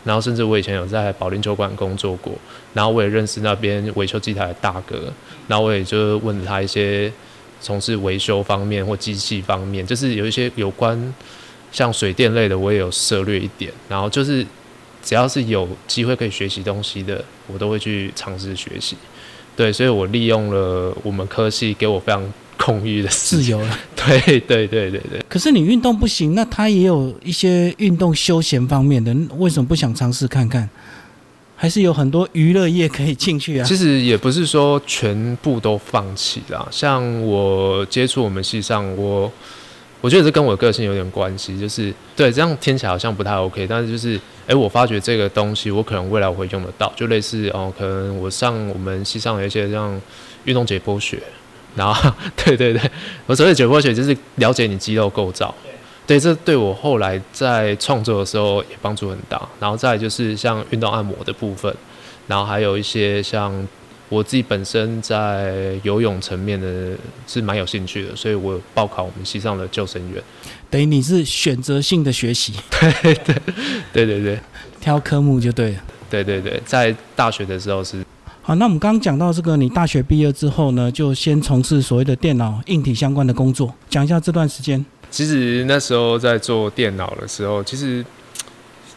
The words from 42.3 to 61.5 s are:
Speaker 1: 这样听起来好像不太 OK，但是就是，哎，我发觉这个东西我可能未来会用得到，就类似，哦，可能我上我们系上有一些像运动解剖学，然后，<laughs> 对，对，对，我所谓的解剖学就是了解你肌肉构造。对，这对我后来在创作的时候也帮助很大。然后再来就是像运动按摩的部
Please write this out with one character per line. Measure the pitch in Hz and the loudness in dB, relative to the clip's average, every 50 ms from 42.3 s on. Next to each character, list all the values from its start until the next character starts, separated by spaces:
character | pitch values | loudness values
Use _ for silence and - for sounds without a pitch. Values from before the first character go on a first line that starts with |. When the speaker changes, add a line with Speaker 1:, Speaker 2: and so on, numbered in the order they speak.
Speaker 1:
这 | 113 139 | 4 4
样 | 165 170 151 - | 2 2 0 0
听 | - 143 135 | 0 0 0
起 | 131 - | 0 0
来 | 98 | -2
好 | 90 90 | -2 -2
像 | - 113 | -2 -4
不 | 107 98 98 | -4 -4 -2
太 | 101 104 | -2 0
OK， | 95 92 92 - 107 92 | 0 -2 -2 -4 -4 -4
但 | 95 113 117 | -2 -2 -2
是 | 120 113 | -2 -2
就 | 113 | -4
是， | 113 117 120 110 92 - - - - - | -4 -2 -2 -4 -4 -6 -10 -20 -12 -2
哎， | - 127 | 2 2
我 | 139 117 98 | 4 4 4
发 | - 120 123 | 4 2 2
觉 | 117 110 101 | 2 2 -2
这 | - 117 117 | 0 0 0
个 | 110 101 | 0 0
东 | 98 - 107 104 104 107 | 0 0 0 0 0 -2
西 | - - 104 | -4 -4 -2
我 | 98 107 | -2 -2
可 | 110 - 110 | -2 -2 -2
能 | 92 90 95 | -4 -2 0
未 | 107 107 | 0 0
来 | 98 95 | 0 0
会 | 87 95 95 90 | 0 -2 -6 -6
用 | 98 95 | -6 -6
得 | 92 92 - | -8 -8 -4
到， | - 107 95 - | -4 -4 -4 -2
就 | - 123 | -4 -2
类 | 113 113 110 | 0 0 0
似， | 107 - 117 110 104 98 92 | 0 -2 -4 -2 -2 -2 -2
哦， | 98 95 95 92 - | -4 -6 -6 -6 -6
可 | 101 | -4
能 | 95 95 98 98 98 98 95 | -4 -4 -4 -4 -4 -4 -4
我 | 92 95 | -6 -6
上 | - - 123 120 113 110 107 101 | -4 -2 -2 0 0 -2 -4 -6
我 | 95 | -6
们 | 95 92 95 95 95 | -6 -6 -4 -4 -4
系 | 98 - - 110 | -6 -6 -6 -6
上 | - 120 110 98 | -4 -4 -2 -2
有 | 98 | -2
一 | 101 | -2
些 | - 110 101 101 | -2 -2 -2 -2
像 | 104 107 107 101 98 95 - - - - - - - - - | -2 -4 -4 -4 -6 -8 -10 -14 -20 -20 -20 -20 -18 -8 -4
运 | 131 | 0
动 | 127 123 120 | 0 0 2
解 | 107 98 92 | 0 -2 -2
剖 | - 107 101 104 | -2 -2 -4 -2
学， | - - - 107 - - - - - - - - - - - | -4 -6 -8 -8 -10 -14 -18 -20 -20 -20 -20 -20 -20 -12 -4
然 | 107 98 104 | -2 0 0
后， | 107 - - 135 - - | 2 4 2 2 2 0
<laughs> | - 185 - | -8 -10 -6
对， | - - 165 135 | 0 2 2 4
对， | 117 127 117 113 | 4 4 2 2
对， | 113 110 - - - - - - - - | 2 0 -2 -4 -6 -14 -14 -14 -10 -2
我 | - 127 | 0 4
所 | 131 151 | 6 6
谓 | 185 | 6
的 | 165 | 8
解 | 135 123 | 6 6
剖 | 117 143 151 | 6 6 6
学 | 139 131 110 | 6 4 2
就 | 117 | 2
是 | 135 143 139 - - - - | 2 2 0 0 -2 -8 0
了 | - 113 113 | 2 4 4
解 | 127 - 117 | 4 4 2
你 | 104 98 | 0 0
肌 | 95 - 107 | -4 -2 0
肉 | 107 110 104 98 | 2 2 2 2
构 | - 107 98 90 | 0 0 -2 -2
造。 | - - 98 - - - - - - - - - - - - - | -2 -4 -6 -6 -6 -12 -18 -20 -20 -20 -20 -20 -20 -8 2 4
对， | 143 143 | 4 6
这 | 147 170 160 | 6 4 2
对 | 160 - 175 151 | 2 2 2 4
我 | 127 107 98 | 4 4 2
后 | 95 - - 147 131 110 | 0 0 0 0 2 2
来 | 98 95 95 95 95 - | 2 0 -2 -4 -6 -8
在 | - - 139 127 120 110 107 104 101 | -6 -2 0 2 2 2 2 2 0
创 | 101 - - 139 117 110 | 0 0 0 0 2 2
作 | 117 110 98 | 0 0 0
的 | 98 | 0
时 | - - 107 | 0 0 2
候 | 104 101 98 101 - - | 2 4 2 2 0 -4
也 | - - | -10 -6
帮 | - 104 107 | -6 -6 -4
助 | - 104 95 | -4 -6 -8
很 | 92 101 - - | -8 -8 -8 -8
大。 | - - - - - - | -8 -8 -8 -10 -10 -6
然 | 104 104 | -4 -4
后 | 107 | -2
再 | 110 - 127 117 | 0 0 0 0
来 | 104 | 0
就 | 110 110 | -2 -4
是 | - - 120 110 107 | -4 -2 -2 -2 -2
像 | 101 - 120 110 107 101 - | -2 -2 -2 -2 -2 -4 -4
运 | 123 110 | -2 -2
动 | 113 104 | 0 0
按 | 107 110 104 | 0 -2 -2
摩 | 101 98 - - | -4 -6 -6 -8
的 | - | -8
部 | - - 117 101 | -6 -6 -6 -6